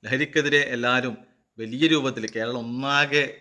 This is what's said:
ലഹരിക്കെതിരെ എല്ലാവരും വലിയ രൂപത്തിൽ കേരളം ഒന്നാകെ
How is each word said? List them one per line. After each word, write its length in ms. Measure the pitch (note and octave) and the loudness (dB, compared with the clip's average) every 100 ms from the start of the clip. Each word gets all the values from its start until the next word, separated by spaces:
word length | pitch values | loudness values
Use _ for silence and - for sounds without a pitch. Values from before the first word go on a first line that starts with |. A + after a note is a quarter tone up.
ലഹരിക്കെതിരെ 580 | G#2+ C3 D3 D#3+ C#3+ C#3+ C#3 | -2 -2 0 0 2 2 0
എല്ലാവരും 440 | B2 A#2+ B2+ B2 G#2+ - _ _ - | 0 2 2 0 -8 -14 _ _ -12
വലിയ 260 | A2+ B2 D#3+ | -8 0 2
രൂപത്തിൽ 360 | D#3 C3+ A#2+ A2 | 4 0 -4 -6
കേരളം 320 | A2 A2+ B2 | -4 -4 -4
ഒന്നാകെ 640 | A#2 A#2+ C#3 C#3+ C#3+ C#3+ C#3 - | -6 -6 0 2 4 2 0 -6